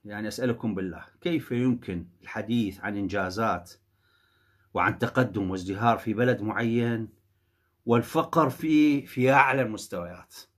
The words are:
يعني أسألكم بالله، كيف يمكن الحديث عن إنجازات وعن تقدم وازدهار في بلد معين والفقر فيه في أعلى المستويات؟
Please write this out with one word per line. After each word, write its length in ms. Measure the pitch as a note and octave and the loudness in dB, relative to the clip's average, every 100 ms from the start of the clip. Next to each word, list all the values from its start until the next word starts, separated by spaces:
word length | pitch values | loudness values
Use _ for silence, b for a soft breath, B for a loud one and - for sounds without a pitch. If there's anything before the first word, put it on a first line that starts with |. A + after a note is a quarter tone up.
يعني 240 | G#2 G#2 G#2+ | -12 -8 -8
أسألكم 460 | G#2 B2+ A#2 A2 | -2 -2 -2 -4
بالله، 300 | F#2+ F#2+ D#2+ - _ | -4 -6 -8 -16 _
كيف 320 | F3 E3 - | -4 -4 -2
يمكن 540 | A#2+ B2+ A#2+ - F2 E2+ _ | 0 0 0 -4 -8 -8 _
الحديث 580 | - A2 G#2+ A#2+ G#2 F2+ | -12 -10 -2 -2 -2 -4
عن 160 | G2+ G2+ | -6 -4
إنجازات 760 | F#2+ G2 F#2 F#2 A2+ F2 - - _ _ _ _ _ _ _ _ _ | -2 -2 -2 -2 -2 -2 -8 -20 _ _ _ _ _ _ _ _ _
وعن 240 | F#2 F2+ F#2 | 0 0 0
تقدم 520 | A#2 C3 A2+ G2 F#2+ | -2 0 0 0 -2
وازدهار 480 | F#2+ F2+ G2 A#2 A#2+ | -4 -6 0 2 2
في 160 | - | -2
بلد 280 | G#2+ B2 G#2+ | 0 2 2
معين 680 | G#2 G#2+ A#2 A#2 A#2+ A2+ A2 _ _ _ _ _ _ _ - | -2 -2 0 0 0 -2 -6 _ _ _ _ _ _ _ 2
والفقر 640 | A#2+ A2+ D#3+ D#3 E3 D3 | 2 4 -2 0 2 2
فيه 560 | - D#3+ D3+ D3+ C#3+ C3+ | 0 2 6 6 4 -2
في 260 | - B2+ | 2 4
أعلى 300 | C3+ C3+ C3+ | 6 4 2
المستويات؟ 720 | A#2 A2 - F#2 F2 F2 - - - | -2 -4 -8 -8 -8 -14 -20 -20 -20